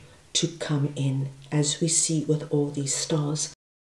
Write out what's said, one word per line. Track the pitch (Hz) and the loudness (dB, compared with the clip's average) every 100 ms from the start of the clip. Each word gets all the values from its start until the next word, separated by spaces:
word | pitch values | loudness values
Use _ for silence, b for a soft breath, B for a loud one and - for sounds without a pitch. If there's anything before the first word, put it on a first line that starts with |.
| - B B | -20 B B
to | - 165 | -2 -2
come | - - 147 143 - | -2 -2 0 0 0
in, | 139 135 139 - - | 0 0 -2 -8 -2
as | 151 147 - | 2 2 2
we | 165 | 2
see | - - 160 147 | 2 2 0 2
with | 156 - | 0 2
all | 147 147 | 0 0
these | 147 139 | -2 -4
stars. | - - 160 147 151 - - _ _ | -2 0 0 0 -2 -4 -8 _ _